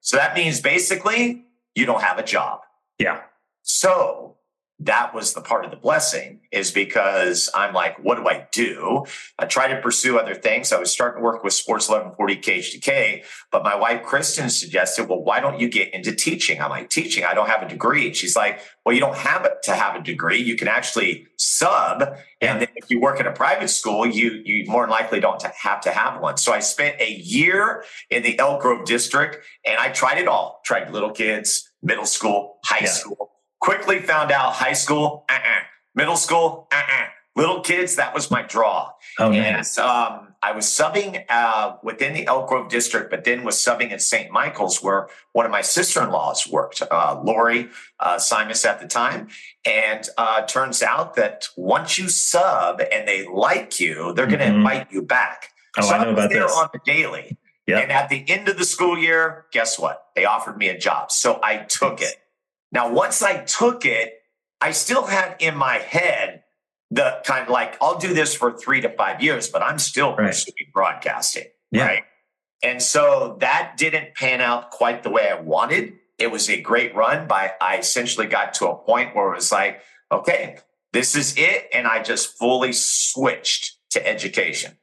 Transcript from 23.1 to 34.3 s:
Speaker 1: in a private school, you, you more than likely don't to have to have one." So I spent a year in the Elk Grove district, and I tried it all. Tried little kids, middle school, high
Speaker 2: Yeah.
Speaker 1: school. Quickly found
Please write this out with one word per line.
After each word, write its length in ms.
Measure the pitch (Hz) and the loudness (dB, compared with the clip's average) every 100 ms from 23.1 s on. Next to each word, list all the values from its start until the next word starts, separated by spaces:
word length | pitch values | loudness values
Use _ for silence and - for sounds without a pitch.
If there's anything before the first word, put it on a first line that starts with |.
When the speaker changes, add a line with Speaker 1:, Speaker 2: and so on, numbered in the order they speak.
| 135 | 2
Speaker 1:
in 60 | 120 | -2
a 40 | |
private 380 | - 123 143 113 | 0 0 2 0
school, 360 | - 110 104 117 | -2 -2 0 0
you, 360 | 107 113 107 | 2 0 -2
you 260 | 101 104 92 | -4 -4 0
more 120 | 117 | 0
than 80 | 113 | 2
likely 320 | 110 117 101 | 0 0 0
don't 180 | 104 92 | 0 0
to 140 | - - | -6 -6
have 220 | 101 101 | -4 -2
to 100 | - | 0
have 280 | 87 117 - | 0 -2 -2
one." 160 | 76 - | -4 -2
So 160 | - | 0
I 80 | 107 | 2
spent 400 | - - 147 143 | 0 0 -2 0
a 100 | 113 | -4
year 760 | 101 85 117 165 190 214 226 - - - | -4 -4 2 2 4 0 -2 -10 -18 -4
in 140 | 120 | -2
the 140 | 120 113 | 0 2
Elk 220 | 139 113 | 0 2
Grove 220 | 123 113 | 2 0
district, 540 | 92 117 - 143 151 - - - - | 0 0 0 0 0 -4 -18 -10 -4
and 140 | 110 | 0
I 80 | 131 | 0
tried 300 | - 131 143 | 0 0 2
it 100 | - | 2
all. 320 | 98 87 - - | 0 -2 -8 -2
Tried 260 | 101 - | -2 -2
little 200 | 104 104 | -4 -4
kids, 600 | 104 110 107 104 - - _ | -2 -2 -2 -2 -4 -6 _
middle 240 | - - - | -4 -2 -2
school, 540 | - 110 101 - - - | -2 0 0 -2 -10 -2
high 140 | 107 | 0
Speaker 2:
Yeah. 60 | 107 | 0
Speaker 1:
school. 440 | - 104 101 - _ _ _ | -2 -6 -10 -12 _ _ _
Quickly 380 | - 202 190 190 | -2 0 0 -2
found 320 | - 156 147 | 2 0 2